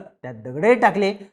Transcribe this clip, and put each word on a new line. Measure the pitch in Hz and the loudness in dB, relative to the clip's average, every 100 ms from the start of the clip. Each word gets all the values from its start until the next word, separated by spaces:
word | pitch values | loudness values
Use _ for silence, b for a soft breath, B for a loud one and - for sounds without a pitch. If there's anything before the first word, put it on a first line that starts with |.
| - _ | -6 _
त्यात | 127 | -14
दगडे | 113 117 135 208 247 | -12 -10 0 2 4
टाकले | 214 185 196 202 196 | 4 2 -2 -4 -12